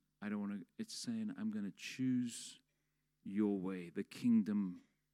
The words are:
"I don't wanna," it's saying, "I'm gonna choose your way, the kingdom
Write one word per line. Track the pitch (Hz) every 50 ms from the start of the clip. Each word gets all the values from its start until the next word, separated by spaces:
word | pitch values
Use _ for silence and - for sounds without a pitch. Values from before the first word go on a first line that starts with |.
| _ _ _ _
"I | 101 104
don't | 104 104
wanna," | 101 101 101 98 - - _ -
it's | 110 - -
saying, | - - 123 117 110 110 104 92
"I'm | - 107 110
gonna | 104 107 101 98
choose | - - - - - - 131 127 127 123 123 120 - - - - - - _ _ _ _ _ _ _ _ _ _ _ _ -
your | - 98 104 107 104 101 98
way, | 90 92 95 92 87 85
the | - 101 98
kingdom | - - - 127 123 117 113 98 104 104 104 101 92 87 87 - _ _ _ _ _